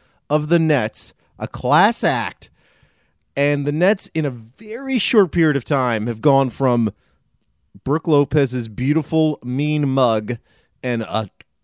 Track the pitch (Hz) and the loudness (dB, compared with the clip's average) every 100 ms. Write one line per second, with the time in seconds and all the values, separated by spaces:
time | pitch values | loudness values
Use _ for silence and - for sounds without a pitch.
0 | _ _ - 151 151 170 160 139 110 - | _ _ -4 -2 0 0 2 0 -2 -6
1 | - - _ - 113 - 127 151 208 - | -10 -12 _ -12 -10 -6 0 4 4 2
2 | 175 123 101 - - _ _ _ _ _ | -2 -2 -6 -10 -20 _ _ _ _ _
3 | _ _ _ 139 143 143 143 151 185 208 | _ _ _ -2 0 0 -2 0 0 0
4 | - 160 147 120 113 - 214 233 269 262 | -4 -4 -4 -6 -14 -20 -14 -10 -4 -2
5 | - 226 180 175 160 135 - 139 127 110 | 2 2 4 2 2 0 0 0 0 -2
6 | 113 113 147 135 131 - 131 120 110 - | -4 0 2 4 2 0 0 2 0 -4
7 | _ _ _ _ _ _ _ - - 156 | _ _ _ _ _ _ _ -10 -4 -2
8 | - 147 143 156 135 123 113 104 131 151 | 2 2 2 0 0 -2 -8 -4 2 2
9 | 143 160 156 - 123 131 151 151 143 135 | 2 0 0 -2 -6 -4 -2 0 2 2
10 | 123 110 107 117 _ _ _ _ 127 117 | 2 2 -2 -8 _ _ _ _ -6 -4
11 | 90 104 104 _ _ _ | -4 -6 -6 _ _ _